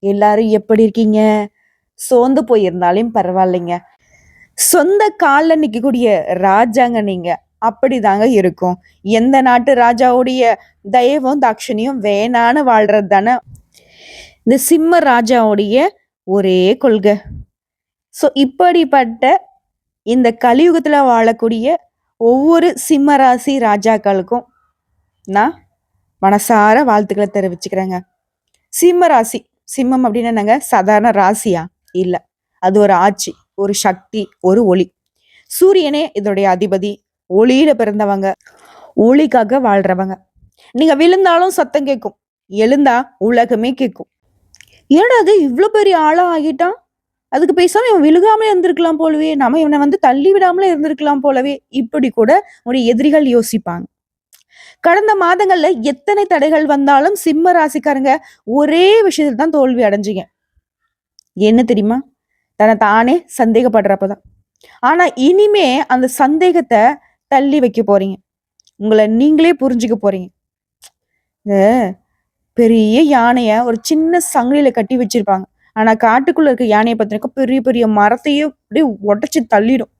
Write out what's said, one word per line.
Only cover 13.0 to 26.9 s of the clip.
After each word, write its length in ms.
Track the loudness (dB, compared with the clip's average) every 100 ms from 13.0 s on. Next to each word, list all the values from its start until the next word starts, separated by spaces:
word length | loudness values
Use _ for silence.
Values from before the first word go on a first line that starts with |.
| 0 0
தானே 200 | 0 -4 -6 -20 _ _ _ _ -20 -20 -20 _
இந்த 180 | 0 0
சிம்ம 380 | 2 0 2 2
ராஜாவுடைய 880 | 2 0 2 2 2 0 0 0 0 -4 _ _ -4
ஒரே 340 | -2 0 2 2 0
கொள்கை. 400 | 0 0 0 -2 -6 -20 -20 _ _ _ _ _ _ -4
So, 120 | -4
இப்படிப்பட்ட 880 | 0 -2 0 0 2 2 0 -2 -2 0 0 -4 _ _ _ _ _ -4
இந்த 220 | 0 0 0
கலியுகத்துல 580 | 0 2 2 2 0 0
வாழக்கூடிய 680 | 2 2 0 0 -4 -4 -2 -4 _ _ _ _
ஒவ்வொரு 460 | 0 2 2 2 2 -2
சிம்ம 380 | -2 0 2 2
ராசி 380 | 2 2 -2 -2
ராஜாக்களுக்கும் 840 | 0 0 0 0 0 -2 -2 -6 -8 _ _ _ _ _ _ _ -6
நான் 280 | -2 -2 -4 _ _ _ _ _ _
மனசார 640 | 0 0 0 2 4 2
வாழ்த்துக்களை 440 | 2